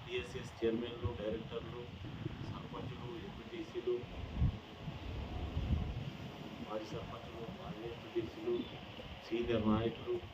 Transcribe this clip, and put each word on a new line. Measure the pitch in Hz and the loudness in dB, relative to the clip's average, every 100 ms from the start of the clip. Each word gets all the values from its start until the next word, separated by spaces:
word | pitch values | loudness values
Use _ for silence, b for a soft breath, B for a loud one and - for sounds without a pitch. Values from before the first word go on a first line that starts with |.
టీఎస్ఎస్ | - 123 120 127 113 - | 0 -2 -2 -4 -6 2
చైర్మన్లు, | 113 113 120 120 - - | 4 4 0 0 0 0
డైరెక్టర్లు, | 104 110 110 117 - 123 123 - - - - - - | 0 0 -2 -4 -4 -6 -6 -6 -6 -4 -4 -4 -4
సర్పంచులు, | - - 190 - - - 175 196 | -4 -4 -4 -4 -4 -6 -6 -6
ఎంపీటీసీలు, | - - 349 330 359 370 359 - - - - - - - - - - - - - - - - - - - - - - - - - - - | -8 -6 -4 -2 0 2 2 2 -4 -2 4 4 4 -8 -8 -6 -4 -4 -4 -2 -2 0 0 4 4 4 0 -2 -4 -8 -6 -8 -6 -2
మాజీ | 107 107 | -2 -2
సర్పంచులు, | 110 101 - - - - - | -4 -4 -6 -6 -6 -6 -6
మాజీ | - - 117 | -6 -4 -4
ఎంపీటీసీలు, | 117 - 349 339 - 117 - - - - - - - - | -6 -2 0 0 -2 2 2 2 -4 -8 -8 -8 -8 0
సీనియర్ | 113 120 113 107 | 2 6 6 8
నాయకులు | 107 113 - - 120 - | 8 6 2 0 0 0